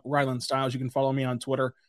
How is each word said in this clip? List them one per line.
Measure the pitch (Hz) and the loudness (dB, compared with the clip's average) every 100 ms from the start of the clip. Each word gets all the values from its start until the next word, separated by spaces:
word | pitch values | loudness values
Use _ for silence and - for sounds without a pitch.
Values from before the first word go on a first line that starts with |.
| 123 | 0
Rylan | 143 135 127 | 2 2 0
Stiles. | - 135 135 | -2 0 0
You | 120 | -2
can | 131 | -2
follow | 135 135 | 0 2
me | 135 | 2
on | 127 123 | 0 -2
Twitter | - 135 127 - | -2 0 0 -2